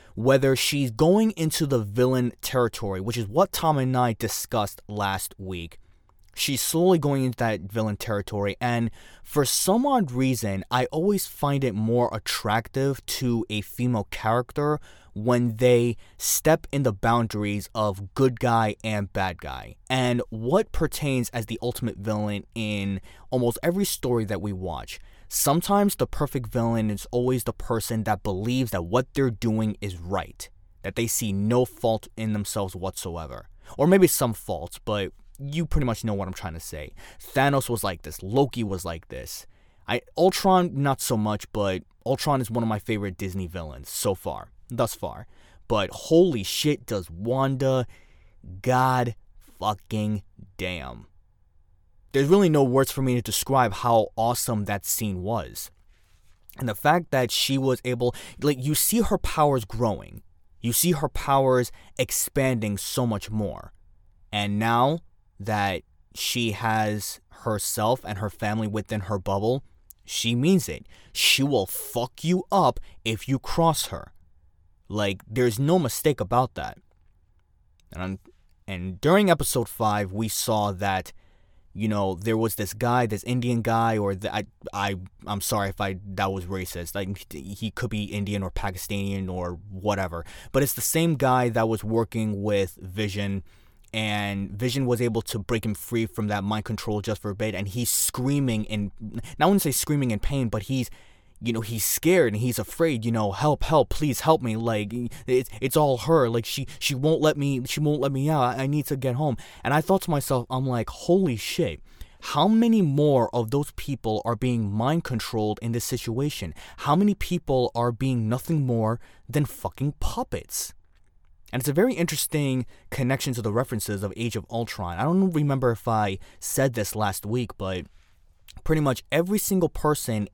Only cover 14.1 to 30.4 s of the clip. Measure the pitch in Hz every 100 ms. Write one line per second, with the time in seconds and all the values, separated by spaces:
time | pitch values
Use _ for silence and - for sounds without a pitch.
14.1 | - 110 120 123 151 147 151 - - -
15.1 | 101 113 120 120 110 127 120 120 113 -
16.1 | - - - 156 165 - 143 123 98 117
17.1 | 120 113 107 104 101 - 110 104 95 98
18.1 | - 131 117 123 113 110 - 110 107 98
19.1 | 101 92 87 71 65 55 - - 131 127
20.1 | 120 - 110 117 190 - - 156 - 147
21.1 | 131 117 117 110 113 123 - 117 - 107
22.1 | 107 104 101 - 117 107 101 98 95 -
23.1 | - - 127 120 - 170 190 196 - 127
24.1 | 117 104 95 104 92 90 67 55 - -
25.1 | - - - - 165 - 202 202 - 127
26.1 | - 143 135 113 123 117 117 107 101 -
27.1 | 123 123 127 - - - 113 - 113 107
28.1 | 101 107 95 117 127 123 92 85 120 131
29.1 | 139 131 101 117 110 110 98 101 87 85
30.1 | 95 - -